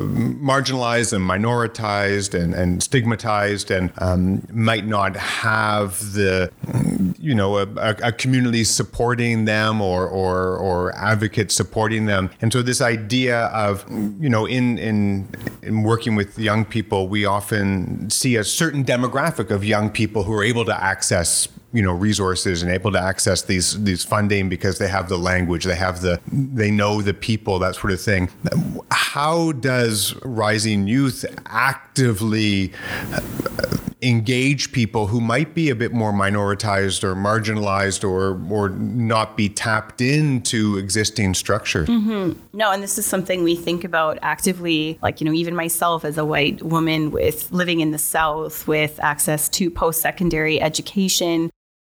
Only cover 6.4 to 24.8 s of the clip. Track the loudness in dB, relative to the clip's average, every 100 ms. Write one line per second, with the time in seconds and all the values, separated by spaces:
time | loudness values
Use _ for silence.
6.4 | 0 -4 -4 0 0 0 0 -2 -2 0
7.4 | 2 0 -2 -2 -2 0 -2 0 2 2
8.4 | 2 2 2 0 -2 -2 0 2 2 2
9.4 | 2 2 2 2 0 0 0 0 0 0
10.4 | 0 0 0 0 0 -2 0 0 0 0
11.4 | 0 -2 -2 0 0 0 0 0 0 -2
12.4 | 0 0 0 0 0 0 0 0 2 2
13.4 | 0 0 0 -2 -4 -4 -4 -2 0 2
14.4 | 2 0 0 0 0 0 0 -2 -6 -10
15.4 | -10 -10 -4 0 2 2 2 0 0 -2
16.4 | 0 2 0 -2 -2 -2 0 0 0 0
17.4 | 0 0 2 0 -2 -4 -4 -2 2 2
18.4 | 0 0 0 0 0 0 0 0 -2 -2
19.4 | -2 0 2 2 0 0 -2 -2 -2 0
20.4 | 2 2 0 0 0 -2 0 0 2 0
21.4 | -2 -8 -4 0 2 2 2 2 0 0
22.4 | 0 0 0 0 0 2 0 0 0 0
23.4 | 0 0 0 0 0 0 0 0 2 0
24.4 | 0 -2 -2 -2